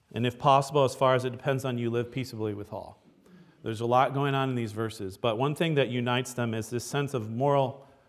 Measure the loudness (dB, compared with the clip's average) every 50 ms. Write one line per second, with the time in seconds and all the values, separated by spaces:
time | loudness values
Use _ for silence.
0 | _ _ -4 -2 -2 -2 -2 2 4 6 6 6 4 4 4 4 4 4 2 2
1 | 4 4 4 4 2 -2 -6 -4 -2 -2 -2 -2 -2 -4 -4 -2 -2 0 0 0
2 | -2 -2 -4 -8 -8 -8 -6 -6 -4 -4 -4 -6 -8 -10 -10 -12 -12 -14 -18 _
3 | _ _ _ _ _ -20 -20 -20 -20 _ _ _ -8 -6 -6 -2 0 4 4 4
4 | 4 4 2 0 0 0 0 0 0 0 -2 -2 -4 -4 -4 -4 -4 -4 -6 -8
5 | -10 -10 -6 -2 0 0 0 2 0 0 0 0 0 2 2 2 2 2 0 -2
6 | 0 0 0 0 -2 -4 -4 -4 -2 -2 -2 -4 -4 -4 -6 -6 -6 -4 -4 -2
7 | -2 -2 -4 -4 -4 -4 -4 0 2 2 4 4 2 0 -2 -8 -16 -20 -20 _
8 | _